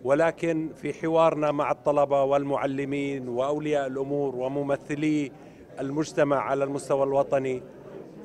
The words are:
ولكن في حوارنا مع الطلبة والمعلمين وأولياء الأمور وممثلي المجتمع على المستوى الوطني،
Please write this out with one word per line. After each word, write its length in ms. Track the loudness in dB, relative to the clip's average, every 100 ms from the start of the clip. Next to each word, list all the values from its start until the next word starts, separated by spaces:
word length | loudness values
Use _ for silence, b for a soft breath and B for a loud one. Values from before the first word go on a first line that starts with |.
ولكن 640 | 2 4 2 0 -2 -2 -4
في 180 | -8 -8
حوارنا 580 | -4 2 4 4 4 0
مع 200 | 0 0
الطلبة 520 | 0 2 2 4 4
والمعلمين 1040 | 4 2 2 -2 -2 -2 -4 -2 -2 -4 -4
وأولياء 580 | -2 -2 -2 0 0 -2
الأمور 500 | -4 -2 -2 -2 -2
وممثلي 960 | -2 -2 0 -2 -2 -2 0 0 -2 B B B B -8
المجتمع 560 | -4 -4 -2 0 2 2
على 280 | 0 0
المستوى 380 | 0 -4 -2 0
الوطني، 600 | 2 2 2 0 0 -4 -8 -18 -18 -16 -16 -18